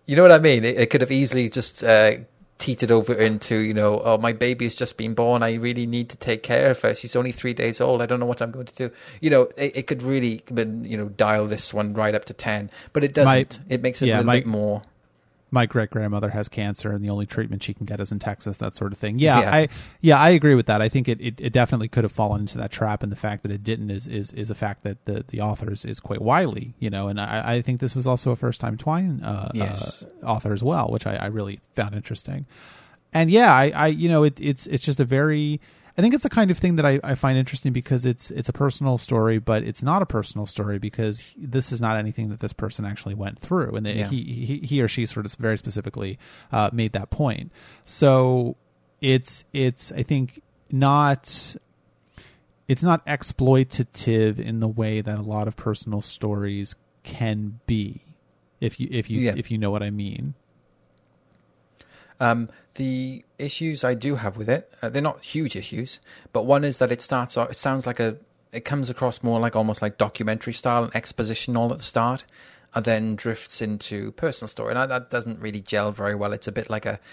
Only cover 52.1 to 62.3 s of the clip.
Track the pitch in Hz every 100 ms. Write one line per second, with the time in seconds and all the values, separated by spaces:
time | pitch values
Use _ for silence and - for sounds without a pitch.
52.1 | - - _ _ _ - 131 175 165 -
53.1 | 147 - - 131 135 131 - 120 - -
54.1 | 110 110 107 113 113 110 110 110 110 107
55.1 | 104 107 107 104 - 113 104 - 104 -
56.1 | - 104 101 101 101 98 - _ _ -
57.1 | - 113 107 104 113 - 113 98 117 _
58.1 | _ _ _ _ - 113 - 127 123 110
59.1 | 131 120 104 - 110 101 104 104 104 101
60.1 | 113 135 135 _ _ _ _ _ _ _
61.1 | _ _ _ _ _ _ _ _ - -
62.1 | - 120